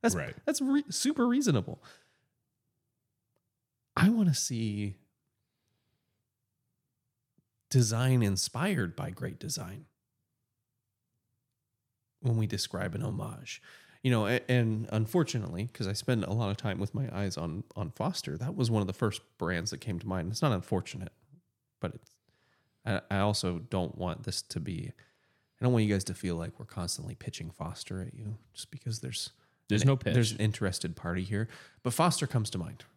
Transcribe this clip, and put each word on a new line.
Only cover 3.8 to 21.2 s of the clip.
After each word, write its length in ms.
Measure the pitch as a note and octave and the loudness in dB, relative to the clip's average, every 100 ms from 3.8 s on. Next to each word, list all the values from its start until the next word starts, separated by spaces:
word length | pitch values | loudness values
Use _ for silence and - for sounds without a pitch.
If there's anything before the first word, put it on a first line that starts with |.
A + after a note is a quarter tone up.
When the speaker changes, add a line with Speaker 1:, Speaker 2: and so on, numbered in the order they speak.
| _ - | _ 4
Speaker 1:
I 140 | F#3 | 6
wanna 240 | A#3 F#3+ C3+ | 8 4 4
see 640 | - A#2+ A2+ G#2 G#2 F#2+ _ _ _ _ _ _ _ _ _ _ _ _ _ _ _ _ _ _ _ _ _ _ _ _ _ _ _ | 0 -2 -2 0 -4 -6 _ _ _ _ _ _ _ _ _ _ _ _ _ _ _ _ _ _ _ _ _ _ _ _ _ _ _
design 520 | C3 A2+ A2+ B2+ B2+ | 4 4 4 4 4
inspired 760 | G#2+ F#2+ - A#2+ F3+ F3 F#2 - | 4 2 -2 -2 -2 0 -2 -4
by 140 | - | -8
great 280 | - - - | -6 -8 -8
design 460 | D3+ D3+ F2 F#3+ - _ _ _ _ _ _ _ _ _ _ _ _ _ _ _ _ _ _ _ _ _ _ _ | -8 -6 -8 -12 -16 _ _ _ _ _ _ _ _ _ _ _ _ _ _ _ _ _ _ _ _ _ _ _
when 160 | B2 A2+ | 0 2
we 100 | A2 | 2
describe 480 | G#2 - G2 G2 F#2+ | 0 -4 -4 -4 -2
an 80 | |
homage. 580 | G#2+ G2 A2 - - - - - - - | -4 -4 -6 -8 -12 -14 -16 -20 -20 -4
You 80 | C3 | 2
know, 160 | A#2+ G#2 | 4 4
a-, 140 | B2 - | 2 4
and 380 | B2+ A2+ A2 A2+ | 4 4 0 0
unfortunately, 760 | G#2+ G#2+ F3+ D#3 A#2+ F#2+ E2+ A2+ | 0 2 2 2 0 -4 -4 -6
'cause 140 | - G2 | -4 -4
I 60 | |
spend 300 | G2 - A#2+ F#2+ | -2 0 0 2
a 80 | |
lot 160 | G#2+ G#2+ | 0 0
of 60 | G2+ | 0
time 200 | A2 F#2+ | -2 -2
with 140 | G2+ | -2
my 160 | - C3+ F#2+ | -2 -4 -2
eyes 200 | G2+ E2+ | -4 -2
on, 260 | E2 E2 - - | -4 -6 -8 -6
on 160 | - | -8
Foster, 460 | - - F3+ - C#3+ | -2 -4 -2 -6 -6
that 180 | B2+ G3 | -6 0
was 140 | A#2 | 2
one 120 | A2+ | 2
of 60 | G2 | 0
the 60 | |
first 280 | F#2+ A2 - _ _ | 0 -2 -2 _ _
brands 340 | E2+ F2 E2 | -2 0 -2
that 80 | - | -6
came 200 | - F2 | -6 -6
to 80 | - | -2
mind. 240 | F#2 E2+ | -2 -2
It's 100 | A2 | 0
not 100 | D3+ | 2
unfortunate, 640 | G2 - F#2+ - - F#2 _ | 0 0 -4 -4 -10 -12 _